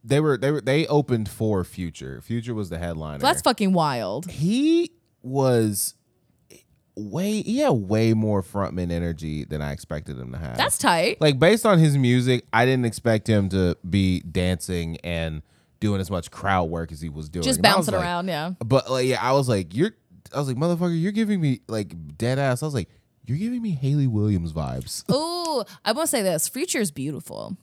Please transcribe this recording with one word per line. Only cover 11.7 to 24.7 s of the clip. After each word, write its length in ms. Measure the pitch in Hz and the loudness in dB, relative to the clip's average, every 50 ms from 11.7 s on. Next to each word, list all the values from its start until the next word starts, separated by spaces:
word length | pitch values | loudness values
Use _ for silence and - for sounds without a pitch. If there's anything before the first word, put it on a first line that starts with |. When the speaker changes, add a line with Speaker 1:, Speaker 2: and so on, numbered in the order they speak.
| 202 165 | 6 6
Speaker 1:
his 180 | 160 156 143 143 | 6 6 6 4
music, 480 | 131 120 123 127 123 127 127 120 - _ - | 4 4 4 4 4 4 2 0 0 _ 2
I 120 | 110 120 | 4 4
didn't 200 | 127 131 127 123 | 4 4 4 2
expect 420 | 117 104 - - 120 113 110 - - | 0 -2 0 2 2 2 2 4 4
him 220 | 110 104 98 95 | 4 4 4 2
to 260 | 92 95 92 90 82 _ - 92 | 2 2 2 2 0 _ -4 0
be 300 | 82 101 98 92 90 85 | 2 4 4 4 2 0
dancing 760 | - 85 76 90 90 90 92 87 - - 92 87 85 82 82 - - | -2 -4 -2 -2 0 0 0 -2 -4 -4 -4 -4 -4 -4 -6 -8 -6
and 380 | 85 85 82 82 80 78 78 - _ _ _ _ _ _ _ | -6 -4 -4 -4 -4 -6 -8 -12 _ _ _ _ _ _ _
doing 180 | - 107 101 98 | -2 0 0 0
as 100 | 95 82 | -2 -4
much 220 | 98 90 85 - | -4 -6 -6 -8
crowd 380 | - - - 98 98 92 90 80 | -14 -8 -2 0 2 2 2 0
work 240 | 85 82 85 80 82 | -2 -6 -6 -8 -10
as 80 | 71 | -10
he 80 | 78 80 | -10 -10
was 180 | 73 78 78 76 | -8 -10 -12 -8
doing. 160 | 80 87 82 | -6 -4 -2
Speaker 2:
Just 140 | - - - | -2 0 4
Speaker 1:
And 100 | 90 - | 4 4
I 40 | |
was 160 | - - 170 156 | 4 4 2 0
Speaker 2:
bouncing 80 | 202 | 0
Speaker 1:
like, 80 | 185 175 | -2 -2
Speaker 2:
around, 240 | 175 175 175 175 190 | -2 -4 -4 -4 -4
yeah. 220 | 170 147 156 175 185 - - | -4 -4 -4 -6 -6 -8 -2
Speaker 1:
But, 240 | 110 127 135 - - | 2 2 2 2 2
like, 160 | 127 131 127 127 | -2 0 2 0
yeah, 140 | 127 101 | 0 0
I 120 | 92 123 135 | 2 2 2
was 160 | 143 135 123 | 2 4 2
like, 260 | 117 98 92 78 87 | 2 0 0 -2 0
"You're," 160 | 117 170 220 - _ _ _ - - _ - - | 0 0 0 -2 _ _ _ -20 -20 _ -8 -6
I 60 | 127 | -4
was 80 | 147 135 | -4 -2
like, 80 | 127 | -2
"Motherfucker, 440 | 117 156 175 175 165 180 175 170 165 | -2 0 0 0 0 0 0 0 0
you're 120 | 160 196 | -2 0
giving 300 | 208 214 226 208 208 190 | 0 0 0 0 0 2
me," 180 | 160 143 127 - _ - | 2 0 0 0 _ -6
like, 500 | 110 110 104 82 87 85 80 73 73 78 | -4 -4 -4 -4 -8 -14 -14 -14 -8 -4
dead 220 | 113 120 127 135 | -2 0 0 0
ass. 240 | 139 135 123 120 156 | 0 0 0 0 -2
I 20 | |
was 80 | 156 143 | -4 -4
like, 140 | 123 87 - _ _ _ _ _ _ _ | -4 -4 -6 _ _ _ _ _ _ _
"You're 120 | - 123 151 | -6 -4 -2
giving 240 | 208 233 247 247 | -2 -4 -4 -4
me 100 | 226 214 | -2 -2
Haley 360 | 175 131 135 131 143 147 139 131 | -4 -2 0 0 0 2 2 2
Williams 460 | 113 107 104 107 104 90 85 82 78 | 2 2 2 2 2 0 0 -2 -4
vibes." 500 | 80 76 65 | -4 -6 -4